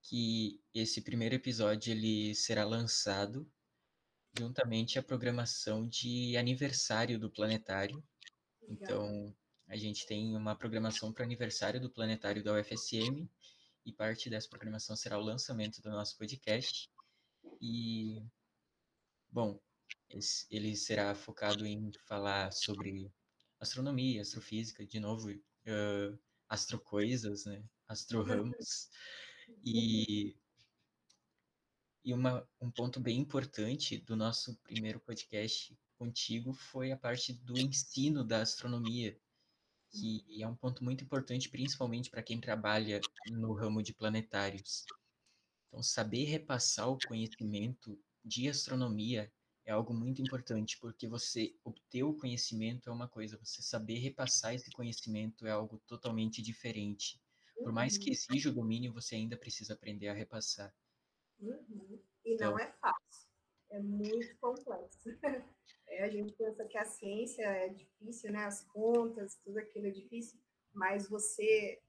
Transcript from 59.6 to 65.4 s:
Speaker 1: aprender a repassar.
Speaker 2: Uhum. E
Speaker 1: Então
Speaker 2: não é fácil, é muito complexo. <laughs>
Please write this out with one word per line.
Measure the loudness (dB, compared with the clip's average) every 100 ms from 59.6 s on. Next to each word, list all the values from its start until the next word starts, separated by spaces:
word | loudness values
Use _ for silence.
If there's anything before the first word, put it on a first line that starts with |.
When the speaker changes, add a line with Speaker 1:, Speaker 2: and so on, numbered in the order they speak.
| -6
Speaker 1:
aprender | -8 -6 -6 -4
a |
repassar. | -4 -4 -4 -4 -4 -6 _ _ _ _ _ _ _
Speaker 2:
Uhum. | -8 -8 -10 -14 -12 -16 _ _
E | 0 2
Speaker 1:
Então | 4
Speaker 2:
não | 2
é | -2
fácil, | 0 2 2 _ -20 -20 _ _ _ _
é | -6
muito | -2 0 2 0 -2 -2
complexo. | -2 -2 -6 -8 -10 -14 -14
<laughs> | -4 -2 -2